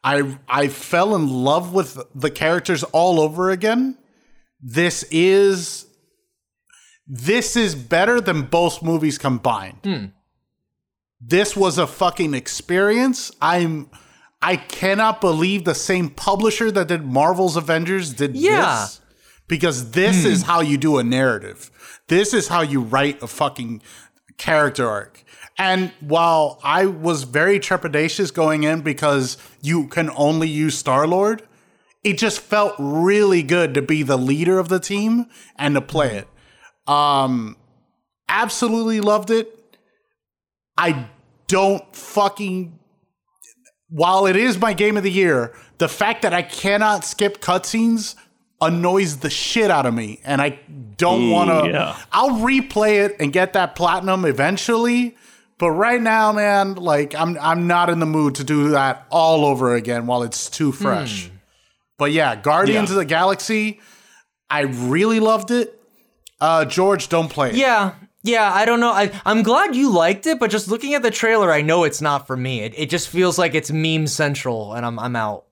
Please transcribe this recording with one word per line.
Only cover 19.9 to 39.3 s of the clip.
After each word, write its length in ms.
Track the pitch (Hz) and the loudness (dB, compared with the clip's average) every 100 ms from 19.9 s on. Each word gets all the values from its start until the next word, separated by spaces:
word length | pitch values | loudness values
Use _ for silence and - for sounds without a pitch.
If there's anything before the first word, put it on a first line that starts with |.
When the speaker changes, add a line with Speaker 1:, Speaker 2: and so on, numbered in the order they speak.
Speaker 1:
this 320 | 120 196 185 | 0 2 4
Speaker 3:
Hmm. 60 | 170 | 4
Speaker 1:
is 140 | 190 | 2
how 160 | 180 170 | 2 0
you 180 | 151 143 | 2 0
do 200 | 156 143 | 2 2
a 60 | |
narrative. 680 | 117 127 131 107 98 95 - _ - - - | 2 0 0 -2 -8 -18 -20 _ -20 -20 -2
This 240 | 170 208 | 0 2
is 160 | 233 - | 0 0
how 140 | 175 | -2
you 180 | 160 139 | 0 -2
write 400 | 113 135 143 143 | 0 0 0 -4
a 40 | 123 | -12
fucking 560 | - 143 135 117 110 - - - _ _ - | -4 -4 -4 -12 -12 -16 -20 -20 _ _ -8
character 500 | - 156 147 - 123 | 0 2 2 0 -4
arc. 360 | 104 101 - _ - - - | -4 -8 -20 _ -20 -18 -4
And 340 | 190 185 185 - | 0 0 -2 -8
while 580 | 147 165 170 160 147 - | -2 2 4 2 0 -2
I 240 | 139 160 190 | -2 2 0
was 380 | 165 165 160 | 0 -2 -2
very 340 | 127 139 175 202 | -2 0 2 2
trepidatious 720 | - 185 170 147 165 - 190 | 0 -4 -2 -2 -2 -2 -4
going 300 | - 156 156 | 0 0 2
in 180 | 151 160 | 0 0
because 560 | 151 139 151 143 127 - - _ | -4 -2 0 0 -2 -8 -18 _
you 280 | 143 165 135 | -2 -2 -2
can 220 | - 160 135 | -2 -4 0
only 320 | 147 160 160 | 2 2 -2
use 300 | 151 156 143 | 0 -2 -2
Star-Lord, 640 | - 131 156 180 208 226 - _ _ _ _ _ | 0 2 2 2 2 0 -8 _ _ _ _ _
it 140 | 208 180 | -2 0
just 240 | 220 - | 0 -2
felt 340 | - 208 208 202 | -2 0 0 -2
really 640 | 143 156 175 208 202 180 | -4 0 4 4 4 4
good 320 | 143 175 160 | 2 2 2
to 80 | 135 | 0
be 200 | 139 156 | 0 0
the 140 | 139 135 | 2 0
leader 420 | 127 143 170 185 | 0 0 2 2
of 120 | 175 | 0
the 100 | 185 | -2
team 460 | - 202 214 233 240 - - - | -2 -2 0 0 -2 -12 -20 -6
and 180 | 143 | -2
to 80 | 143 | -2
play 340 | 139 156 139 104 | -2 -2 -2 -4
it. 120 | - _ _ _ - _ - | -12 _ _ _ -20 _ -2
Um, 640 | 147 147 139 131 127 110 - _ _ _ _ _ _ - | 2 2 2 0 -2 -6 -16 _ _ _ _ _ _ -4
absolutely 720 | 190 226 - 240 226 226 220 | -2 -2 -2 -2 0 0 0
loved 300 | 208 208 190 | 2 0 2